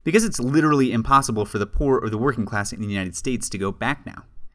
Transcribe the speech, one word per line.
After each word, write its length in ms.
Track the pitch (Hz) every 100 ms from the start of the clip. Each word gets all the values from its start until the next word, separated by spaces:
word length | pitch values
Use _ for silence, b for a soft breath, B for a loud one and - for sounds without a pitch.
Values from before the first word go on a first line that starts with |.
Because 200 | - 190
it's 140 | 220 -
literally 540 | 123 147 156 147 127
impossible 520 | 113 113 135 135 110
for 140 | 104 104
the 80 | 101
poor 320 | - 143 131
or 100 | 110
the 80 | 107
working 300 | 131 120 98
class 260 | 104 101
in 80 | -
the 60 | 104
United 300 | 101 92 87
States 320 | - 123 -
to 100 | 98
go 140 | 98
back 340 | 101 117 147 -
now. 180 | - - - -